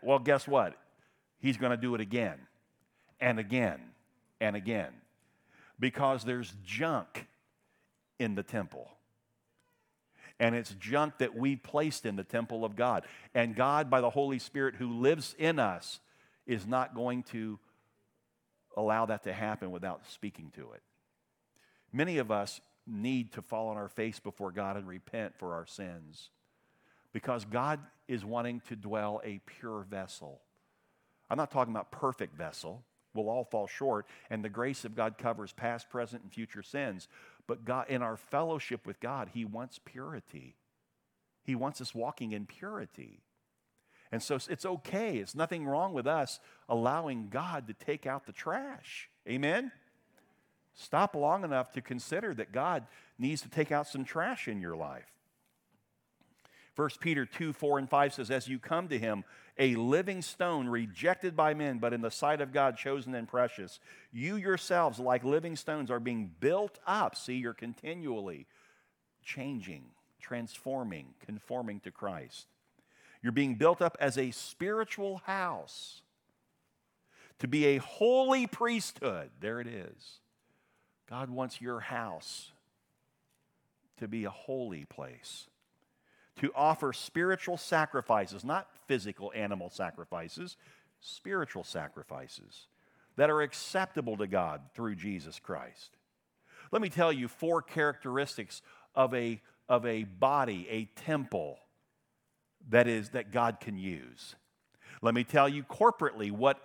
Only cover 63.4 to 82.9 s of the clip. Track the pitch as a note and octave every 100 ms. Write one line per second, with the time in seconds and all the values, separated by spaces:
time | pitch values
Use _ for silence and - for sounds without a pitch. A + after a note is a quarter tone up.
63.4 | B2 - F#2 - - - - A#2 D#3 G#3
64.4 | F#3+ F#3 - F3 D#3 A2+ B2+ B2 B2+ D#3
65.4 | E3 D#3 - D3+ B2 B2 A#2+ A#2 G2 D#2+
66.4 | C3+ F#3 G#3 - F3+ G#3 C#3+ - - B2+
67.4 | A#2+ A2+ A#2 A2+ D3+ F3 D3+ A2 G2 D2+
68.4 | - _ _ _ _ _ _ _ - C#3
69.4 | C3+ B2 F#2 D2 A#1+ _ _ _ - A#2+
70.4 | A2+ - C3+ C3+ A2+ D#2+ C2 - - G#2
71.4 | - B2+ A2+ G2+ G#2 - G2+ E2 B1 -
72.4 | - _ _ _ _ _ - - A#2+ A#2+
73.4 | C#3 A2 D#3 F3 F3 - C#3+ B2 B2+ -
74.4 | - - F#3 A3 A3 - G3 F#3 - G3
75.4 | F3+ G#2+ C#2+ - - - _ _ _ _
76.4 | _ _ _ _ _ _ _ - - -
77.4 | B2+ D3 C#3+ C#3 - - A3+ B3+ C4 C4
78.4 | A#3+ - A#3 A3+ - - C3+ F2 C#2+ -
79.4 | G#2 A#2+ A#2 A2 F2 - - - _ _
80.4 | _ _ _ _ _ _ - A#2+ C3 B2
81.4 | B2+ - A#2+ A#2 - A#2+ A2 D#2+ - -
82.4 | - _ _ _ _